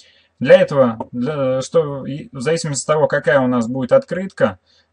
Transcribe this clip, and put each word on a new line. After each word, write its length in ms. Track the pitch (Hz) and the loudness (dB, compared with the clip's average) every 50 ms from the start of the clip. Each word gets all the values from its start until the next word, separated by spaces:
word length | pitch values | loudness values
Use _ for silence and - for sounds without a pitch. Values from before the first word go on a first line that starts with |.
| - _ _ _ _ _ _ - | -20 _ _ _ _ _ _ -4
Для 220 | 127 135 170 196 | 4 6 6 6
этого, 380 | 185 - 151 139 131 120 113 110 - - | 6 4 2 2 2 2 0 -2 -8 -10
для, 500 | - 123 120 143 156 147 135 131 131 131 | -8 -6 -4 -4 -4 -2 -2 -2 -2 -2
что, 440 | 131 - - 170 156 147 143 135 127 | -4 -2 0 0 0 0 -2 -8 -8
и 240 | - 135 151 - - | -10 -10 -10 -12 -14
в 100 | - 135 | -12 -6
зависимости 420 | 120 151 165 165 - 160 143 131 - | -4 -2 -2 -2 -2 -4 -6 -4 -2
от 120 | - 156 | -2 0
того, 120 | 156 147 135 | 2 2 0
какая 320 | - 143 - - 151 139 | 0 0 0 2 2 2
у 80 | 131 123 | 2 2
нас 200 | 127 123 117 110 | 0 0 -2 -2
будет 240 | 127 135 127 117 | -4 -6 0 2
открытка, 680 | - - - - - 180 190 190 - - 139 110 98 - _ _ _ _ _ _ | 2 2 2 0 -4 -6 -6 -8 -4 -2 -2 -2 -2 -4 _ _ _ _ _ _